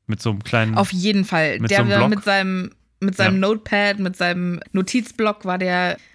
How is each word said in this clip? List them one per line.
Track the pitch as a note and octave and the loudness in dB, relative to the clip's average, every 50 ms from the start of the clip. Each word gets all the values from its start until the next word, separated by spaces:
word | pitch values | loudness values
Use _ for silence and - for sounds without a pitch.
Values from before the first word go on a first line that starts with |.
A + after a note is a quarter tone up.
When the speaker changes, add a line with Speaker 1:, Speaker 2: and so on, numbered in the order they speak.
| _ | _
Speaker 1:
Mit | - A2 - - | -8 -6 -4 -2
so | A#2 | -4
einem | G2+ G2 - | -4 -4 -4
kleinen | - - A#2 A2 A2 A2 | -2 0 2 2 2 2
Speaker 2:
Auf | - G3+ - F#3+ | 0 0 0 0
jeden | F3+ F3+ G#3+ G3+ G3 F#3+ | -2 0 0 0 0 0
Fall. | - F#3+ E3 D#3 D3 G2+ - | 0 0 0 2 2 0 0
Speaker 1:
mit | - - | 0 2
Speaker 2:
Der | G3 G3 | 2 2
Speaker 1:
so | G3 | 2
einem | G3 G3+ | 4 4
Speaker 2:
war | G3+ | 4
Speaker 1:
Block? | G3+ G#3 | 4 4
Speaker 2:
mit | G#3+ G3+ - | 2 0 0
seinem, | G3+ G3 G3 F#3+ F#3+ F#3+ F#3 F3+ - - _ _ _ _ - | 0 0 0 0 0 -2 -4 -6 -8 -12 _ _ _ _ -4
mit | F#3+ G3 F#3 | -2 -2 0
seinem | - F#3+ F#3+ F#3+ | 2 2 2 2
Speaker 1:
Ja. | F#3+ F#3+ G3+ | 2 2 2
Speaker 2:
Notepad, | A3+ G#3+ - - G#3+ G3+ G3+ G3+ G3+ G#3 | 0 -2 -2 -2 0 0 2 0 0 -2
mit | F#3+ F3+ F#3 | -4 -4 -2
seinem | - F3 F3 F3 F3+ F3+ F3 F3 E3 - - - | -2 -2 -2 -2 -2 -2 -4 -4 -6 -8 -4 -2
Notizblock | F#3+ F#3+ - - B3+ A3 - - - A3 G#3+ G#3 G#3 - | -2 -2 0 0 -2 -2 -2 -4 -2 -2 -2 -2 -2 -4
war | F#3 F3+ F#3 | -6 -4 -2
der | F#3 F3+ F3+ F3+ F3+ F3+ - - - - | -2 0 0 0 0 0 -2 -6 -10 -20